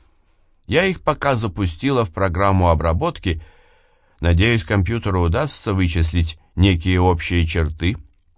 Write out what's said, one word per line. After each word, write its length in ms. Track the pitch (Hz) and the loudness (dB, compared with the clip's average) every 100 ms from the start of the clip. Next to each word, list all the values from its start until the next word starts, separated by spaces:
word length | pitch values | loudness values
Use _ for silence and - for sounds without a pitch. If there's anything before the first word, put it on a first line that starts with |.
| _ _ _ _ _ _ - | _ _ _ _ _ _ -2
Я 180 | 151 | 0
их 180 | 190 170 | 0 -2
пока 340 | - 147 143 120 | -4 -2 0 0
запустила 680 | 110 - 95 80 135 131 | -2 -2 -4 -2 -2 0
в 80 | 90 | -2
программу 560 | 95 95 87 101 95 87 | -2 -2 0 2 4 4
обработки. 760 | 80 82 82 165 - 95 80 - _ _ _ _ _ _ _ | 2 0 0 -2 -4 -4 -4 -8 _ _ _ _ _ _ _
Надеюсь, 440 | 82 85 110 117 | 2 4 4 2
компьютеру 580 | - 104 87 117 104 95 | 0 0 0 -2 -2 0
удастся 520 | 85 107 151 - 117 | 0 0 -2 -4 -4
вычислить 640 | 95 90 85 80 85 82 - _ - | 0 0 0 0 0 -2 -6 _ 2
некие 440 | 98 87 90 90 | 2 2 0 2
общие 460 | 90 85 - 87 82 | 2 0 -2 -2 0
черты, 500 | 85 76 76 85 131 - _ _ | -2 -4 -2 -4 -4 -12 _ _